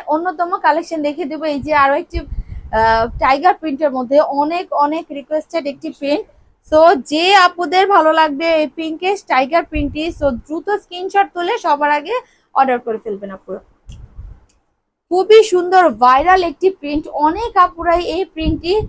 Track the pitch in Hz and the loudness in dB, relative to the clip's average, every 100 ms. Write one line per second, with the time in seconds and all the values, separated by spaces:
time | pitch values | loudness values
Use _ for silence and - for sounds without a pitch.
0 | - 311 359 320 349 403 427 330 320 320 | -2 -2 -2 -6 -4 -2 0 0 -2 -4
1 | 294 285 294 302 311 285 277 294 277 294 | -4 -4 -8 -6 -6 -4 0 2 2 0
2 | 349 339 - - - - - 220 226 226 | -4 -10 -8 -10 -10 -12 -6 0 2 2
3 | 233 - 285 277 359 - 311 269 302 262 | -2 -2 0 2 2 0 -2 -2 -2 -2
4 | 247 285 285 277 294 349 - 285 285 320 | 0 2 2 0 -2 -4 -4 -2 0 -2
5 | - 285 - 311 - 330 285 277 320 - | -8 -14 -6 -6 -4 -6 -6 -8 -12 -8
6 | 277 311 - _ _ _ - 311 330 285 | -4 -4 -4 _ _ _ 0 6 6 4
7 | - 302 359 392 359 349 349 370 381 359 | 0 0 4 4 4 2 -2 2 4 4
8 | 311 320 311 277 330 320 302 - 320 311 | 4 2 2 0 0 0 0 -6 -10 -6
9 | 370 392 - 262 262 339 - 302 285 294 | -4 -4 -2 -2 0 0 -2 -4 -6 -6
10 | 330 - 277 233 - 330 370 403 - 359 | -8 -4 -4 -4 -8 -8 -4 -6 -6 -12
11 | 381 392 392 349 349 466 339 285 294 294 | -4 -2 -2 -4 -4 -2 -2 0 0 0
12 | 302 494 - _ _ - 262 240 240 220 | -2 -6 -8 _ _ 0 0 0 -4 -8
13 | 226 196 196 190 - 185 - _ - - | -8 -10 -12 -16 -14 -16 -16 _ -20 -20
14 | - - - - _ _ _ _ _ _ | -20 -18 -18 -20 _ _ _ _ _ _
15 | - 359 370 440 427 359 359 370 330 214 | -4 0 6 6 6 2 2 4 4 4
16 | 247 262 339 370 339 285 370 381 294 294 | 4 4 4 2 2 -2 -2 -2 -4 -6
17 | - 277 302 381 466 403 359 339 339 339 | -6 -2 -2 -2 -2 0 0 0 -2 0
18 | 339 320 381 311 320 320 330 427 | -2 -4 -6 -6 -4 -4 -2 -2